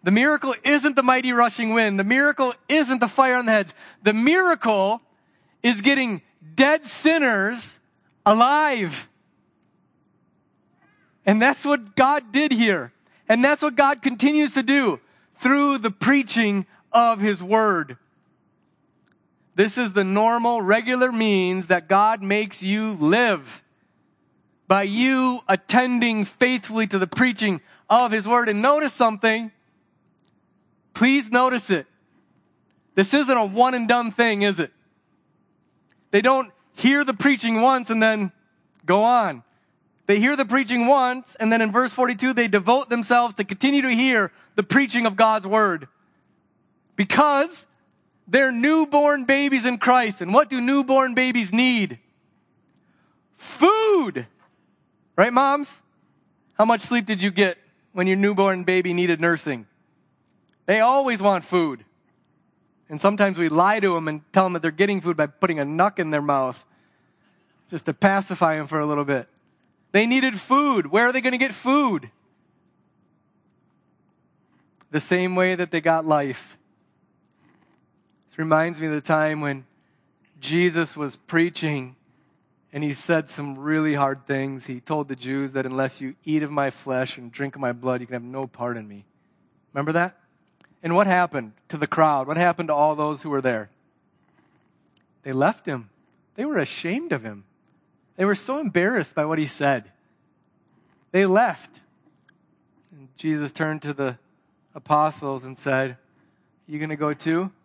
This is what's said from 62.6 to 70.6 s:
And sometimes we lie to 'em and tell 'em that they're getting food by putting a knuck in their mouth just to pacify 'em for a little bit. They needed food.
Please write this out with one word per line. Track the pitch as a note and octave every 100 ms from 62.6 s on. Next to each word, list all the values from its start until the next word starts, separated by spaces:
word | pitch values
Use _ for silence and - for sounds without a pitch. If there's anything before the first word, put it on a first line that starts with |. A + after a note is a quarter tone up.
| _ _ _
And | D3+
sometimes | G3 G#3 G3 F3
we | E3
lie | D#3 F#3 A3
to | G3 E3+
'em | D#3+
and | D3+ _
tell | F#3+ F#3+
'em |
that | F3
they're | D#3+
getting | D#3 G3+ G3
food | E3 D#3
by | D3
putting | _ F3+ D#3
a | C#3+
knuck | D#3+ G3 G3
in | D#3+
their | D3+
mouth | D3 C#3 B2+ B2 _ _ _ _ _ _ _ _ _ _ _
just | D#3+ -
to |
pacify | D3 G3 G3 G3 F#3 E3 D#3
'em | C#3+
for | D#3
a | D3+
little | D3
bit. | C#3+ C3+ A#2 _ _ _ _ _ _
They | G3 A3+
needed | C4 C4 G3+
food. | - C4+